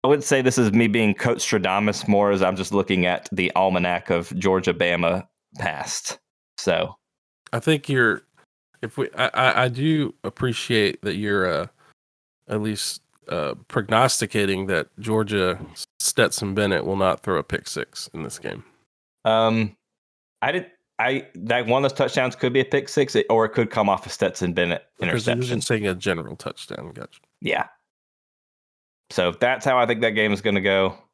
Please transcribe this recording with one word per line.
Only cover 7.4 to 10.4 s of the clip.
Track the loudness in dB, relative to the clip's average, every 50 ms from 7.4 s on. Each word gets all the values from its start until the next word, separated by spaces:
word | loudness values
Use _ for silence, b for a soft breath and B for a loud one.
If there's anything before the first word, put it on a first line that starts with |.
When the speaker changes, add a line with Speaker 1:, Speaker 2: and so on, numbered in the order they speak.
| _ -8
Speaker 2:
I | -8 -4
think | 0 0 0 0 0 -2
you're, | 2 2 4 2 2 -2 _ _ _ _ _ _ _ _ _ _ _ _
if | -12 -10 -6
we, | -6 -6 -6 -2
I, | -2 -2 0 2
I, | 2 2 2 4 2 2
I | 0
do | 0 -2 0 0 2 0 0 -4 -6 _
appreciate | -10 -10 -6 -4